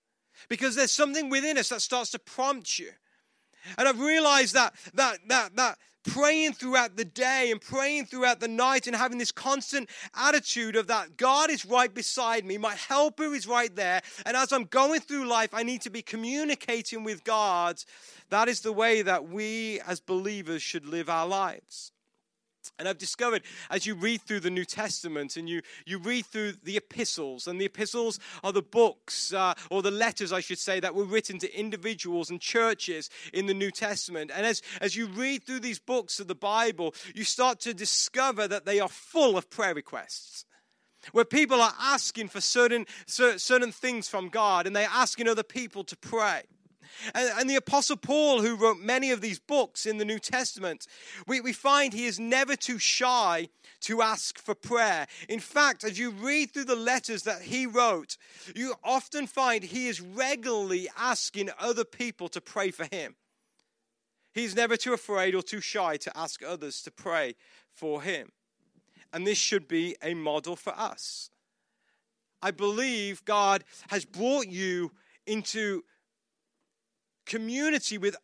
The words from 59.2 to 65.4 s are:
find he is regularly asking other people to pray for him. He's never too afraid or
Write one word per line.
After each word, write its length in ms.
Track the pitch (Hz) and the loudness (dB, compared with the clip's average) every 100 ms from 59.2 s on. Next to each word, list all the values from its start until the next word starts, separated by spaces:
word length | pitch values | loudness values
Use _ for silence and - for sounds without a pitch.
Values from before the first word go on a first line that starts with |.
| 254 | -4
find 360 | 269 254 220 | 0 2 0
he 260 | 180 240 247 | -2 -4 -4
is 120 | 175 | -6
regularly 880 | 180 208 262 277 240 214 196 185 175 - | -6 -4 -2 -2 -2 -2 -2 -2 -4 -4
asking 540 | 247 226 - 202 196 - | -2 -2 -4 -4 -6 -4
other 260 | 226 233 | -2 -2
people 440 | - - 240 - 175 | -4 -6 -8 -8 -10
to 100 | 175 | -10
pray 300 | - 208 196 | -8 -4 -4
for 160 | - 156 | -4 -8
him. 260 | 190 131 - _ _ _ _ _ _ _ _ _ _ _ | -8 -10 -14 _ _ _ _ _ _ _ _ _ _ _
He's 240 | 214 226 202 | -6 -4 0
never 220 | 233 226 | 2 2
too 160 | 254 | 0
afraid 400 | 233 - 196 190 | -2 0 0 2
or 80 | 185 | 0